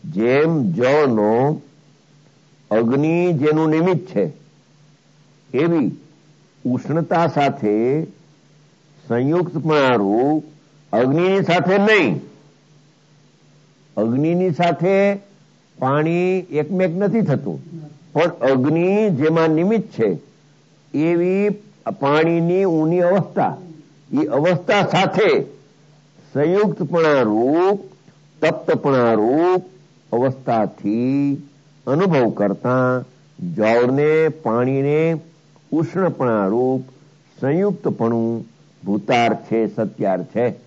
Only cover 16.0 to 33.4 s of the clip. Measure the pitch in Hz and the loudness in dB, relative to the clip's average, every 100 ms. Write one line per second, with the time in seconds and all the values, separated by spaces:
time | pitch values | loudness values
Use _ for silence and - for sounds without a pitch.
16 | 160 170 185 185 170 147 151 185 185 170 | 0 0 0 -2 -4 -6 -2 -2 -2 0
17 | 202 226 180 139 - 76 - 165 151 - | 0 0 0 -2 -4 -10 -12 -18 -18 -20
18 | - 143 175 - 123 135 135 160 180 202 | -8 0 0 0 0 2 2 0 2 2
19 | 214 143 156 165 160 156 180 226 - - | 0 0 2 2 2 2 2 0 -2 -2
20 | 220 165 - _ _ _ _ _ _ 139 | -2 -2 -8 _ _ _ _ _ _ -2
21 | 160 170 180 190 208 202 - - - - | 0 2 2 2 0 -2 -10 -12 -10 -4
22 | 139 151 160 170 170 180 196 160 156 175 | 0 2 2 2 2 2 2 0 0 2
23 | 175 190 - 202 101 - - - - - | 2 2 0 -2 -4 -4 -16 -20 -20 -20
24 | _ 123 156 131 165 180 - 208 - 180 | _ -4 0 0 2 0 0 0 2 0
25 | 190 - 202 123 - - - _ _ _ | 0 2 2 2 -2 -12 -20 _ _ _
26 | _ _ - 135 151 190 208 160 156 170 | _ _ -10 -2 0 2 0 -2 -2 0
27 | 160 143 110 107 123 160 185 202 - - | 2 4 2 2 2 2 2 0 -6 -20
28 | - _ _ _ 156 - - 156 147 135 | -20 _ _ _ -2 -2 -2 -2 0 2
29 | 120 110 110 143 175 185 185 - _ _ | 2 2 2 2 2 0 -2 -20 _ _
30 | _ 117 131 131 - 117 101 - 101 110 | _ -2 -2 -2 -4 -2 -2 -4 -4 -2
31 | 127 139 143 139 - _ _ _ - 143 | 0 0 0 -4 -8 _ _ _ -4 0
32 | 190 147 113 - 104 98 123 127 127 127 | 2 2 0 0 -2 -2 -2 0 0 -2
33 | 127 _ _ - | -6 _ _ -12